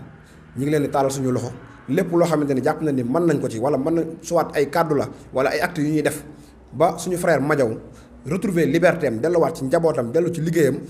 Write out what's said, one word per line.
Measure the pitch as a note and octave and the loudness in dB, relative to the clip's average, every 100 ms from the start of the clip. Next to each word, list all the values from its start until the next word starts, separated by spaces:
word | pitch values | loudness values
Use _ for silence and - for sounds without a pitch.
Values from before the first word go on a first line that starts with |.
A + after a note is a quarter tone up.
| - - - - - A#2 | -14 -20 -20 -20 -14 -6
ñu | |
ngi | C#3 | -2
leen | D3+ | 0
di | C3+ | 0
tàllal | C#3+ C3+ | 0 0
suñu | C#3 C3 | 0 -2
loxo. | B2 A#2+ - - - - | -2 -4 -10 -18 -16 -4
Lépp | D3+ F3 | -2 0
loo | E3+ E3+ | 2 2
xamante | D#3 C#3+ | 2 0
ni | C3 | 0
jàpp | C3 - | 0 0
na | D#3 | 0
ni | C3+ | 0
mën | A#2 D3+ E3+ | 0 0 2
nañ | C#3+ | 2
ko | B2+ | -2
ci | A2 | -2
wala | C3 C#3+ | 0 0
mën | D3 | 0
na | E3 D#3+ E3 | -2 -2 -8
soit | - E3+ D#3 - | -4 -2 0 0
ay | C#3+ | 0
kàddu | F3 D#3+ C#3+ | 0 0 0
la | B2 - - | -2 -8 -8
wala | B2 C3+ | -2 0
ay | D3+ | 0
actes | F3 E3+ | -2 -2
yu | D3 | 0
ñuy | D3+ | 0
def | C#3+ - - - - - - | 0 -4 -10 -20 -20 -20 -10
ba | A#2 E3+ F3 | 0 0 0
suñu | F#3 F3 | -4 -2
frère | F3 D3 | 2 2
Madiaw | C#3 D3+ A#2+ A2 - - - - - | 2 2 0 -2 -12 -20 -20 -16 -6
retrouver | F#3 A3 E3+ D3 | -4 -2 2 2
liberté | E3 E3+ E3 C3+ | 4 4 2 0
am, | A2 | 0
delluwaat | D3+ F3 D3 - | 0 2 2 0
ci | C3+ | 0
njabootam, | E3+ E3 C3+ A#2 | 2 2 0 0
dellu | D#3 E3+ | 0 0
ci | E3+ | 0
liggéeyam, | E3 D#3+ C#3 | 0 2 2
ñu | - | 2